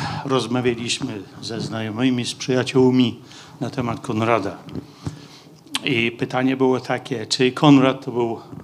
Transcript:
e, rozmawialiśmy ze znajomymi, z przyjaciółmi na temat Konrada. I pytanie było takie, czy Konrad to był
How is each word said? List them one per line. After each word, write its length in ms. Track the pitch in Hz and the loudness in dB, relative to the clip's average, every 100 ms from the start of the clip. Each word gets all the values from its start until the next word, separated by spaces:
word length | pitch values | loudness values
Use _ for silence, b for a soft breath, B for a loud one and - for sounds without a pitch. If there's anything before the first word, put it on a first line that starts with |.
| B B - | B B -2
e, 40 | |
rozmawialiśmy 920 | 131 113 123 123 117 117 - 131 107 92 - | 0 0 0 0 0 -2 -4 -6 -8 -12 -14
ze 200 | - 113 | -10 -8
znajomymi, 640 | - 110 110 107 131 123 120 | -6 -6 -6 0 2 2 -2
z 80 | - | -6
przyjaciółmi 840 | - 127 123 135 127 127 120 - B B B B | -2 0 2 4 6 6 2 0 B B B B
na 80 | 120 | -8
temat 300 | 135 120 113 | -4 -4 -6
Konrada. 580 | - 110 113 113 95 87 - - B B B B B B B B - - - | -4 -2 2 0 0 -8 -12 -14 B B B B B B B B -12 -10 -4
I 260 | 120 117 | -2 -2
pytanie 460 | 117 127 127 131 131 | -4 -4 -2 -2 2
było 220 | 131 127 | 2 2
takie, 460 | - 127 - 117 107 | -2 -6 -4 -8 -6
czy 260 | - 127 | 0 0
Konrad 540 | 127 156 139 131 131 - | 4 8 8 8 2 -4
to 60 | |
był 280 | 117 117 107 - - | -2 -2 -2 -10 -18